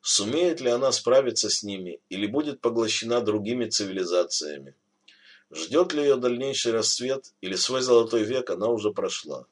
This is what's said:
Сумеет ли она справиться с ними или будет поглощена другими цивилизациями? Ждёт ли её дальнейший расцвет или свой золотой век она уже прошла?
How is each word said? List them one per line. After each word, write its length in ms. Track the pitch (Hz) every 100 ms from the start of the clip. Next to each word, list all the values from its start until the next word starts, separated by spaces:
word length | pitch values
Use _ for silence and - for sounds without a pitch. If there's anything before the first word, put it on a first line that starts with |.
Сумеет 600 | - - 101 147 175 160
ли 80 | 127
она 220 | 120 135
справиться 580 | 120 - 131 127 110 107
с 140 | -
ними 360 | 104 98 90 - _
или 180 | 95 104
будет 340 | 135 151 131
поглощена 600 | 135 117 113 - 113 120
другими 440 | 107 107 104 123 110
цивилизациями? 1080 | - 101 95 87 90 87 - 76 73 67 _ _ _ - _ - - _
Ждёт 420 | - - 143 180
ли 100 | 151
её 140 | 143 131
дальнейший 560 | 123 120 135 127 120
расцвет 600 | 113 107 - 123 135 - _
или 140 | 92 95
свой 260 | - 131
золотой 420 | 127 120 113 117
век 280 | 107 127 123
она 160 | 87 107
уже 240 | 117 104
прошла? 560 | 98 95 - 76 67 64